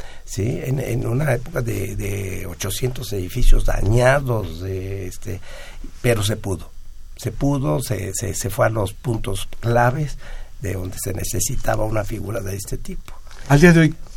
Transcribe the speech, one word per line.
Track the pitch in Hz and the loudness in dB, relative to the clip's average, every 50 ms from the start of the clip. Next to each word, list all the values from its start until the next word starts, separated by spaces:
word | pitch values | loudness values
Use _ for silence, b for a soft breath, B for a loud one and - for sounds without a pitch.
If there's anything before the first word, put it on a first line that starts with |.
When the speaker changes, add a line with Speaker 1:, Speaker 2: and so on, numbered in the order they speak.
| B B B B B | B B B B B
Speaker 1:
Sí, | B - - 98 117 151 175 - | B -4 -2 -2 -2 -2 -2 -2
en, | 135 131 143 | -2 -2 -2
en | 113 - 107 131 131 113 | -2 -2 -2 -2 0 0
una | 117 127 156 147 - | 0 0 2 0 0
época | 120 - - - 135 | -2 -2 -4 -4 -4
de, | 123 113 107 101 98 98 101 | -2 -2 -2 -4 -4 -4 -4
de | 101 104 98 101 98 101 95 92 95 90 | -4 -4 -2 -2 -4 -4 -4 -6 -6 -6
ochocientos | 90 85 - - 98 - - - 123 - - 127 - - | -8 -8 -6 -6 -6 -4 -2 -2 -2 -2 -4 -6 -6 -4
edificios | 101 92 90 - 127 120 - - - - | -4 -4 -4 2 6 10 10 10 10 8
dañados, | - - - - 98 - 123 123 127 135 143 139 131 120 107 101 85 80 82 | 6 4 4 4 4 6 6 6 6 4 4 2 0 -2 -2 -2 -4 -6 -8
de, | 92 95 95 95 92 95 98 98 95 90 | -6 -6 -6 -6 -6 -6 -6 -6 -8 -8
este, | - - - 101 95 92 B B B B B B B B B - - - | -8 -8 -8 -8 -8 -8 B B B B B B B B B -12 -8 -2
pero | - 123 117 104 101 | 2 2 2 2 2
se | 98 107 - | 0 0 -2
pudo. | - 101 95 78 - - - - - - - - - - - - | -2 -4 -4 -4 -6 -10 -12 -12 -12 -12 -12 -12 -12 -12 -10 -8
Se | - 127 | -8 -6
pudo, | - - 143 139 143 139 127 151 151 147 | -4 0 0 0 2 0 0 0 -2 -2
se, | 127 - 107 98 95 95 95 | -2 -2 -4 -4 -4 -4 -4
se, | - - 98 95 | -4 -4 -4 -4
se | - - 98 | -4 -4 -2
fue | 98 - 117 113 | 0 2 2 2
a | |
los | 110 113 101 92 - | 2 0 -2 -2 -4
puntos | - - - 113 - - - 101 - - - - - | -4 -4 -2 -2 -2 -2 -2 -2 -4 -4 -4 -4 -2
claves | - 113 117 120 120 123 127 151 151 135 - - B B B B B B B B | 0 2 4 4 4 4 4 2 -2 -4 -4 -6 B B B B B B B B
de | - 98 95 | -6 -6 -4
donde | 95 90 92 92 - - | -4 -6 -6 -6 -6 -6
se | - - | -4 -4
necesitaba | - - - - - - - 131 127 - - 113 110 110 | -4 -4 -4 -2 -2 -2 0 0 0 2 2 2 2 0
una | 107 107 107 101 | 0 0 -2 -2
figura | 98 113 101 92 95 98 107 | -2 -4 -6 -4 -6 -6 -6
de | 101 98 95 | -4 -6 -6
este | 98 - - - - | -6 -6 -6 -6 -6
tipo. | - - 185 - - - - - - B B B B B | -6 -6 -8 -8 -8 -10 -10 -12 -12 B B B B B
Speaker 2:
Al | 143 143 | 6 8
día | 156 180 170 | 10 10 10
de | 165 | 8
hoy, | 160 151 - - - - - | 6 4 2 -2 -8 -10 -10